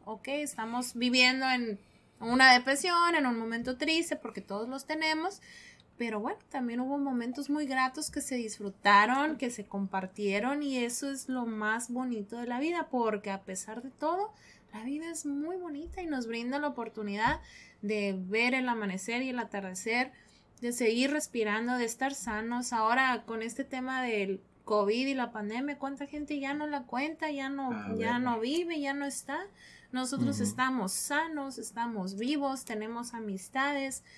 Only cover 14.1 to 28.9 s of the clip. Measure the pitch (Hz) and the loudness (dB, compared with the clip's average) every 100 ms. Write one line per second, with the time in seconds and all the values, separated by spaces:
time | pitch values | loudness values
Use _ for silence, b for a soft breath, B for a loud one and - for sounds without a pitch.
14.1 | 349 427 B B B - 214 226 294 330 | 0 -2 B B B -18 -12 -6 -6 -6
15.1 | 330 294 285 302 370 349 285 339 381 339 | -6 -4 -4 -4 -4 -6 -8 -8 -8 -4
16.1 | 269 226 233 240 277 294 247 226 226 208 | -4 -2 -4 -2 -2 -2 -4 -6 -6 -4
17.1 | 202 233 311 B B B B 208 214 202 | 0 2 2 B B B B -2 0 0
18.1 | 190 185 214 240 262 254 226 202 185 - | 0 0 2 4 4 2 0 -2 -4 -2
19.1 | 240 262 247 226 202 190 185 226 233 262 | -2 -2 -2 -4 -4 -6 -6 0 0 0
20.1 | B B B B - 240 240 233 233 269 | B B B B -8 -4 2 4 4 4
21.1 | 302 - 240 214 214 233 247 233 226 269 | 2 -2 0 0 0 0 0 0 0 -2
22.1 | 277 - 214 226 240 247 233 226 247 262 | -2 -4 -4 -2 -2 -2 2 4 6 4
23.1 | 240 240 226 226 233 277 262 254 262 254 | 2 -2 -6 -4 -6 -6 -6 -4 -2 0
24.1 | 220 196 190 - _ - 208 202 233 269 | 0 0 -2 -8 _ 0 4 4 4 2
25.1 | 262 240 220 208 233 277 285 277 277 285 | 0 -2 -4 -4 -4 -4 -4 -6 -6 -8
26.1 | 294 294 294 269 294 302 285 254 240 294 | -8 -6 -4 -2 -2 -2 -4 -4 -2 -2
27.1 | 320 311 277 269 277 269 220 202 220 226 | -2 -4 -2 -4 -4 -4 -4 -4 -2 2
28.1 | 240 247 226 233 320 339 320 277 | 2 2 0 0 0 0 -2 -2